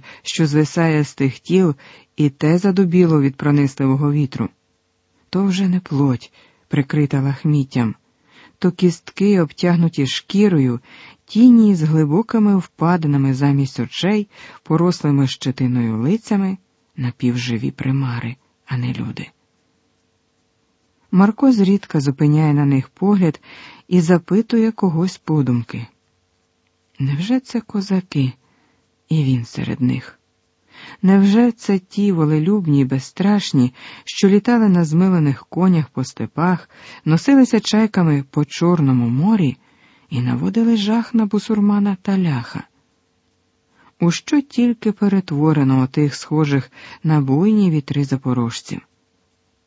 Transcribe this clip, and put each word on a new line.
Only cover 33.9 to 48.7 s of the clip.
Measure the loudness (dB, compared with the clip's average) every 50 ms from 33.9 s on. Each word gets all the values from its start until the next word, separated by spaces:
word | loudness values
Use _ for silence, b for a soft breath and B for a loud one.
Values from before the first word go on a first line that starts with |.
| B B B
що | -16 -4 0 2 4
літали | 4 2 2 2 0 2 2 2
на | 2 2 0
змилених | 0 0 2 2 2 2 2 2 0 -2 -4 -8
конях | _ -4 0 2 2 2 2 0 -4
по | _ -8 -8
степах, | -8 -8 -10 -10 -8 _ -2 -2 0 0 -2 -6 B B B B B B B -2
носилися | 0 0 0 2 4 4 4 4 4 2 0
чайками | 0 0 0 0 0 0 0 0 0 2 2 0 -2 -4
по | -4 -4 -4
Чорному | -4 -4 -2 0 2 2 2 2 2 2 2 0 0
морі | 0 0 0 0 2 2 0 -2 -2 b b b b b b b b b b -10
і | -6 -4
наводили | -4 -2 -2 -2 -4 -2 -2 0 0 2 0 0
жах | 0 -2 -2 -2 -2 -2 -2
на | -2 0
бусурмана | 0 -2 -4 -2 -2 -2 0 2 2 2 0 0 -2 -4 -4
та | -4 -2 -2 0
ляха? | 0 0 -2 -4 -6 -8 -12 -14 -14 -16 _ _ _ _ _ _ _ _ _ _ _ _ _ _ _ _ _ _ _ b b b b b b -2
У | -2 -2
що | -2 -2 -4 -2 -2 -2
тільки | -2 -2 -2 0 0 0 0 -2 -4 -4
перетворено | -4 -2 0 0 0 0 -2 -2 -2 0 0 2 2 2 2 2 2 2
отих | 0 0 -2 -2 -2 -2 -4
схожих | -6 -8 -4 -2 -2 0 0 -2 -2 -4 B B B B B B B -2
на | 0 0 0
буйні | 0 0 0 0 2 2 2 2 2 0
вітри | 0 -2 -4 -4 -4 -4 -2
запорожців? | -2 -4 -4 -4 -4 -2 -2 -4 -4 -6 -10 -12 -14